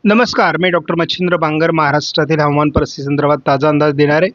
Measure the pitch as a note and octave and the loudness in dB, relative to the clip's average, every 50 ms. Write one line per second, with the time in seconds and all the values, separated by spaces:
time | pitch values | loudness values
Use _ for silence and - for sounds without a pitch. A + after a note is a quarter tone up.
0 | - G3+ G#3 A#3 B3 F#3+ - C#4 G#3 F3+ D#3 E3 F3+ F#3 F3 E3+ D#3 - E3+ E3 | 2 2 2 4 2 0 0 0 0 0 0 0 -2 0 0 -2 -2 -2 -2 -2
1 | E3 - - - F3+ F3+ F3+ D#3+ D#3+ D3+ D3+ D#3 D#3+ E3 E3 D#3+ D3+ C#3+ C#3+ D3+ | -2 -4 -2 -4 -2 -2 0 0 -2 -2 -2 0 0 0 0 0 0 0 0 -2
2 | D3 - - - D3+ C#3+ D#3+ D3+ D3 D3 C#3+ D3 D3 D3+ D3 D3 D3 - - - | -2 -2 -2 -2 0 0 0 0 0 0 2 2 0 0 0 -2 -2 -2 -6 -10
3 | C3+ C#3 C#3+ C#3+ C#3+ C#3+ D3 - _ D3 C#3 C3+ D3 D3+ D3 D3 D3+ D3+ C#3+ C#3+ | -6 -4 -2 0 0 0 0 0 _ 0 0 2 2 0 2 2 2 0 2 2
4 | D3 C#3+ D3 D#3 F3+ G3+ | 2 2 2 2 0 -2